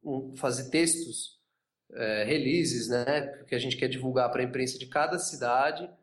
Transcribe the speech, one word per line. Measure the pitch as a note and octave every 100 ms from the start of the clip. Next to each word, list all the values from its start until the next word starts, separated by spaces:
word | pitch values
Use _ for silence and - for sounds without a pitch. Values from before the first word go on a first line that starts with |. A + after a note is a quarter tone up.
um, | D#3 C3+ C3+ -
fazer | C3+ B2 B2+
textos, | D#3 E3 E3 - A2+ - _ _ _ _ _ _
é, | - A2 G#2+
releases, | G#2+ D3+ C3 E3+ E3 A#2+ A2+
né, | B2 A#2+ D3 C#3+ - -
que |
a | B2
gente | C3 A#2+
quer | C3
divulgar | B2+ C3 B2+ A#2+
pra | C3+
imprensa | B2 C3 B2 -
de | -
cada | - D#3 F3+
cidade | - C#3+ B2 B2+ C#3 D#3 F3 -